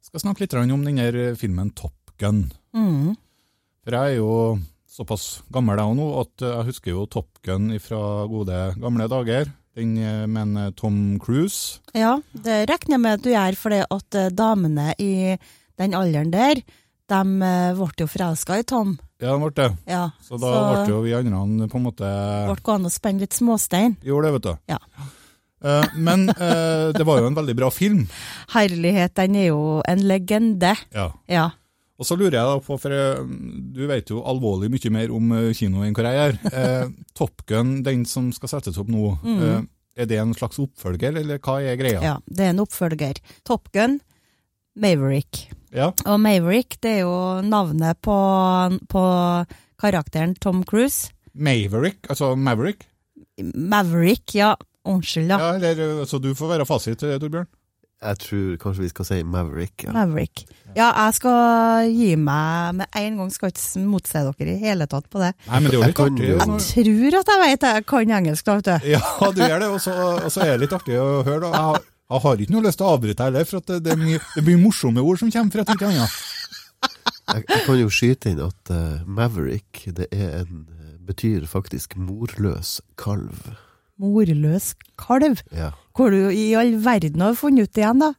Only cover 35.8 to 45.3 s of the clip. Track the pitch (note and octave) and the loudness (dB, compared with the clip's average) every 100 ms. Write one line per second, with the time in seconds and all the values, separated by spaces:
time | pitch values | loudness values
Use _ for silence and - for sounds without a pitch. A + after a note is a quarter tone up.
35.8 | G#2 G#2 A#2 C3 D3 B2 G#3+ C3 B2+ B2+ | -2 0 0 2 0 0 -4 -2 0 0
36.8 | B2+ - - - A#2 - - G#2+ B2 C3+ | -4 -8 -20 -6 -6 -6 -4 0 0 0
37.8 | C3 B2+ A#2 - B2 A#2+ C3 D3 G#2+ E2+ | -2 -2 -2 -2 -4 -4 -8 -8 -6 -8
38.8 | G2+ A2+ G#2+ E2+ A3+ G#3+ E3+ F#3+ A3 _ | -2 0 0 -2 -2 0 0 0 -4 _
39.8 | _ - A#2+ A2 A2 A2+ A#2 - C3+ - | _ -8 -2 0 0 -2 -6 -4 -8 -6
40.8 | F#2 F2+ B2 D#3 D3+ C#3+ C3+ C3+ C3+ B2 | -6 -4 -2 -4 -6 -6 -4 -4 -2 -2
41.8 | C3 F#3 D#3 D3 - F3+ F#3+ F3+ G#3 - | 0 0 -2 -4 -6 0 0 2 -2 -2
42.8 | F3 D#3 D3 C#3 _ - - A#3 - G3 | -2 -2 -4 -6 _ -20 -4 -4 -2 0
43.8 | A3+ C#4+ _ _ _ _ _ _ _ - | 2 0 _ _ _ _ _ _ _ -2
44.8 | G#3 D#3+ C3+ C#3 - | 2 4 2 0 -2